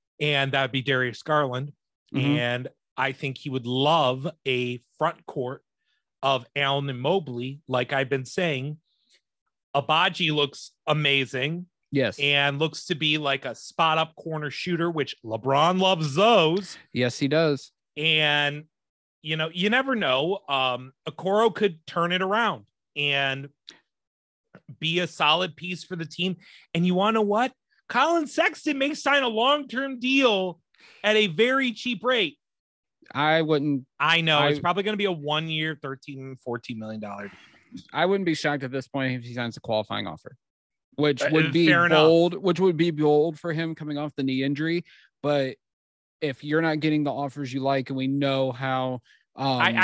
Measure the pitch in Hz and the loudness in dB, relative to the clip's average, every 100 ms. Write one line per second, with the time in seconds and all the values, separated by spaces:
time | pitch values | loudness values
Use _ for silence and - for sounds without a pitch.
0 | _ - 147 139 139 139 131 131 123 131 | _ -4 -2 0 0 0 0 -2 0 0
1 | 123 107 - 151 139 123 143 - _ _ | 0 -4 0 0 2 -2 -8 -14 _ _
2 | _ 135 143 147 120 123 123 _ _ - | _ -2 0 2 0 -2 -6 _ _ -4
3 | 135 131 139 127 147 127 120 127 147 165 | -4 -4 -8 -8 -6 -6 -2 0 4 4
4 | 127 131 139 - 135 123 123 123 _ - | 2 0 -6 -6 -4 -2 -2 -6 _ -2
5 | 160 - - 151 123 139 _ _ _ _ | -2 -2 -10 -6 -6 -8 _ _ _ _
6 | _ _ 135 131 123 143 139 143 139 123 | _ _ 0 0 -2 -2 0 0 -2 -4
7 | 139 190 139 120 131 143 - 127 123 139 | 0 -2 -2 -8 -8 -10 -4 -2 -2 -2
8 | 135 135 127 - 170 135 143 156 _ _ | -2 -4 -4 -4 -2 -2 -6 -10 _ _
9 | _ _ _ _ _ _ _ 139 135 160 | _ _ _ _ _ _ _ -2 2 2
10 | 190 175 160 151 143 - - _ - 151 | 2 0 0 2 0 -4 -18 _ -2 2
11 | 143 139 123 131 143 175 180 _ - 143 | 2 2 0 -2 -4 -4 -10 _ -2 0
12 | 113 - 143 143 143 143 156 - - 151 | 0 0 0 2 2 0 -4 -4 -8 -4
13 | 156 151 143 135 131 - - - 160 160 | -2 0 -2 -4 -6 -12 -8 0 2 2
14 | 160 - 165 156 147 - 180 170 170 156 | -2 -6 -8 -6 -6 -6 -4 -2 0 -2
15 | 135 - 110 110 131 139 165 185 185 175 | -4 -8 -8 -4 0 4 4 4 2 2
16 | 151 147 220 214 160 190 185 - _ 123 | 0 2 6 6 4 2 -4 -14 _ -2
17 | 123 - 139 156 160 139 - _ _ 147 | -2 -2 0 2 2 0 -6 _ _ -4
18 | 160 156 151 147 143 147 160 _ _ _ | 0 2 2 2 0 -4 -12 _ _ _
19 | _ _ 156 156 160 175 202 254 269 233 | _ _ -6 -4 -4 -2 0 0 0 0
20 | 143 131 165 196 - 139 131 123 131 _ | 0 0 0 -4 -4 -2 0 -4 -8 _
21 | 156 - 185 208 226 - 202 160 - 175 | -14 -6 0 2 2 2 -2 -2 -8 -2
22 | 175 180 190 214 220 120 - _ _ 147 | 0 0 0 0 0 -2 -10 _ _ -6
23 | 147 139 135 135 139 _ - - _ _ | -2 0 -2 -4 -10 _ -20 -20 _ _
24 | _ _ _ _ _ - - 120 160 175 | _ _ _ _ _ -20 -20 -8 -4 -2
25 | 170 - 151 165 185 - 180 170 - 175 | -2 0 2 2 0 -6 -10 -10 -10 -10
26 | 160 - 185 180 - - _ 170 180 180 | -8 -4 -4 -4 -12 -20 _ 0 2 4
27 | 208 220 202 208 262 - _ _ - 240 | 4 2 2 2 0 -4 _ _ -2 2
28 | 311 339 294 311 339 - 302 269 285 311 | 4 2 0 0 0 0 -4 -2 -2 -2
29 | 277 285 247 220 262 294 277 240 269 247 | 0 2 2 2 2 2 -2 -6 -6 -4
30 | 254 269 247 196 185 - _ _ - - | 0 4 4 2 -2 -6 _ _ -20 -4
31 | 208 214 208 156 240 269 247 214 247 196 | 0 2 2 2 2 2 0 -4 -6 -4
32 | 247 247 160 - _ _ _ _ _ _ | 0 0 0 -6 _ _ _ _ _ _
33 | - 135 151 160 156 147 147 139 - - | -8 0 2 4 4 2 2 -2 -4 0
34 | 151 165 165 147 147 147 175 185 202 208 | 2 4 4 4 4 2 0 0 -2 -2
35 | 196 165 143 151 160 156 156 156 139 135 | -2 -2 -2 -4 -2 -4 -4 -6 -10 -12
36 | - 135 135 131 123 117 - 110 110 110 | -14 -14 -14 -12 -8 -8 -8 -10 -10 -10
37 | 104 101 101 - - - _ - - 139 | -10 -12 -14 -16 -20 -20 _ -20 -8 -2
38 | 180 196 170 147 151 143 131 135 - 139 | 0 2 0 0 0 -2 -4 -8 -6 -4
39 | 131 127 120 120 117 - - 107 104 104 | -2 -4 -6 -6 -6 -6 -2 -2 -2 -6
40 | 95 - - - _ _ _ _ _ - | -6 -10 -16 -20 _ _ _ _ _ -2
41 | 147 127 - 160 160 160 160 170 170 156 | 0 2 2 2 2 4 6 6 6 6
42 | 160 165 175 170 185 170 190 160 175 151 | 8 6 4 0 0 2 2 2 0 2
43 | 151 147 165 151 170 156 165 156 151 147 | 4 4 2 -2 -6 -4 -4 -6 -8 -6
44 | 151 - 135 131 139 143 160 175 - - | -6 -4 -2 0 -2 -2 -2 -2 -6 -18
45 | _ _ 143 143 131 - _ _ _ _ | _ _ 0 0 0 -6 _ _ _ _
46 | _ - 151 127 147 156 160 156 156 151 | _ -6 -6 -4 -2 0 2 0 0 0
47 | 143 123 139 143 131 131 135 139 127 131 | 0 -4 -6 -6 -8 -2 0 0 -2 -4
48 | 131 139 139 135 131 123 135 131 127 127 | -2 0 0 0 -2 -2 -4 -2 -2 -6
49 | _ _ _ - 135 - 175 226 | _ _ _ -4 -2 2 2 4